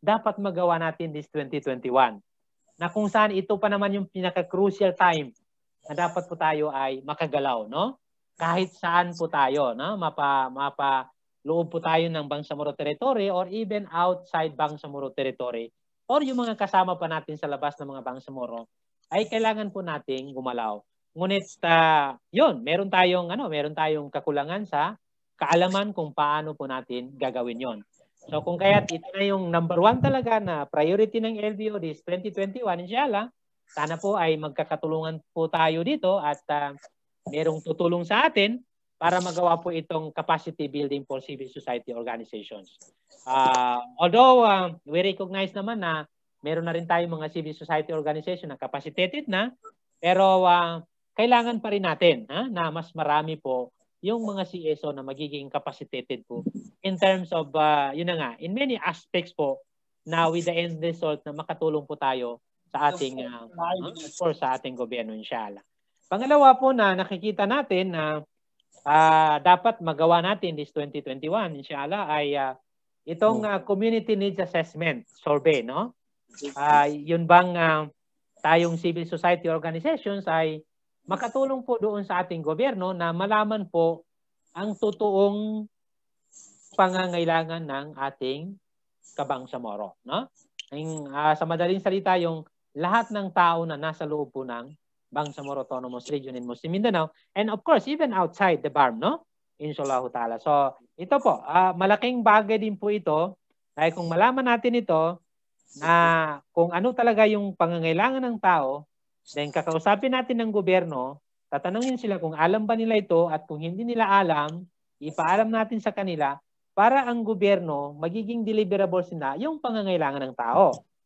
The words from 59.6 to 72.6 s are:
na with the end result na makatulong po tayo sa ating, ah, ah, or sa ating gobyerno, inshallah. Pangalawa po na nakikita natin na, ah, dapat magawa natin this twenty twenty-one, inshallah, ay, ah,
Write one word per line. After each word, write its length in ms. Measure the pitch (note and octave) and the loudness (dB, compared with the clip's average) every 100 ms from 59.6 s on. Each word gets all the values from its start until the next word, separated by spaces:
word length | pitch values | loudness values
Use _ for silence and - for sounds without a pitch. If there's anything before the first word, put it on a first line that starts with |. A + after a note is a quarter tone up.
| _ _ _ _ | _ _ _ _
na 240 | - E3 E3 | -6 0 2
with 240 | E3+ E3+ | 2 -2
the 40 | |
end 280 | E3+ E3+ D#3+ | -2 -2 -4
result 400 | E3+ E3+ D#3+ D3+ | -4 -2 -4 -4
na 80 | D3+ | -8
makatulong 560 | D3 D#3 E3 D#3+ D3+ C#3+ | -12 -8 -4 -2 -2 -6
po 80 | |
tayo 480 | D3 C3+ C3 A#2+ A#2+ _ _ _ | -4 -2 -2 -4 -10 _ _ _
sa 160 | C3+ D3 | -2 0
ating, 320 | C#3 C3+ C3 | 0 -4 -6
ah, 240 | B2 A#2+ A#2 | -12 -14 -14
ah, 720 | E3+ E3+ F#3 F3 E3 D3+ - F3 | -8 -4 -4 -6 -12 -14 -4 -2
or 80 | |
sa 240 | D3+ C3+ B2+ | -2 -2 -4
ating 160 | C3 | -6
gobyerno, 400 | B2 A#2 B2 A2 | -8 -8 -6 -8
inshallah. 480 | A2 A2 A#2 G#2+ G2+ _ _ _ _ - | -10 -8 -8 -8 -12 _ _ _ _ -6
Pangalawa 480 | G3 C4 D4 C4+ C4 | -4 4 8 10 10
po 160 | C4 | 6
na 220 | B3+ G3+ F#3 | 4 4 2
nakikita 500 | F#3 F#3+ G#3 G3+ G3+ | -2 -4 -4 -2 0
natin 480 | C#4 C4+ - F#3+ | 0 0 0 0
na, 100 | E3 D#3 D3+ D3 _ _ _ _ _ C#3+ | -2 -4 -4 -8 _ _ _ _ _ 4
ah, 480 | D3+ D#3+ D#3 D#3 D3+ | 8 8 8 6 4
dapat 460 | D#3+ F3+ F3+ - | 6 6 4 0
magawa 400 | E3 D3 E3 E3+ | -2 2 4 4
natin 320 | F3+ G#3 F3+ D3+ | 4 -2 -4 -6
this 160 | C#3+ | -6
twenty 320 | D3+ C#3+ C#3+ | -6 -6 -6
twenty-one, 560 | C#3 C3 D#3 G3+ F#3 C#3+ | -8 -8 -4 -2 -4 -8
inshallah, 480 | C3+ C#3+ C#3+ G3+ E3+ | -10 -8 -6 -4 -2
ay, 260 | D3+ D3 | -2 0
ah, 220 | C#3+ C3+ B2+ | -2 -4 -6